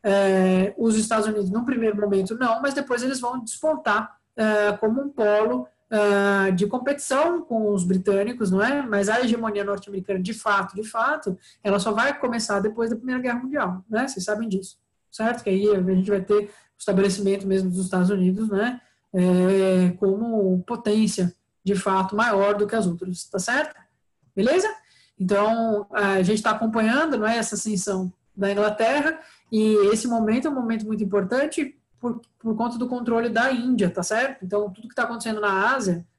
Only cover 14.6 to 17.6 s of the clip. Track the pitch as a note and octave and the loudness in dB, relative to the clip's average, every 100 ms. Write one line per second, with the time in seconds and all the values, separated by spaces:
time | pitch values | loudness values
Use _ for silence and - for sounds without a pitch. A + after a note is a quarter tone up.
14.6 | F3+ - _ _ _ - A3 A#3+ - F#3+ | -6 -20 _ _ _ -4 -4 -2 0 4
15.6 | G#3 G3 F3+ F#3 F#3+ G3+ F#3 G#3 G#3 - | 6 6 4 4 4 2 4 2 2 -12
16.6 | _ _ - F#3+ G3 F#3+ G3 G3 G3 F#3+ | _ _ 0 4 4 2 0 0 0 0